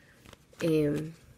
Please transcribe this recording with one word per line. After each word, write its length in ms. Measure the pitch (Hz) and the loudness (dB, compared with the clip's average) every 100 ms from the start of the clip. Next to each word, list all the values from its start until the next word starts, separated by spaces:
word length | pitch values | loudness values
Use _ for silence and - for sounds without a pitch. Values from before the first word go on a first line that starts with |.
| - - - - _ - | -20 -20 -20 -20 _ -6
Eh, 500 | 170 156 147 147 156 165 - | 0 2 2 0 -6 -12 -20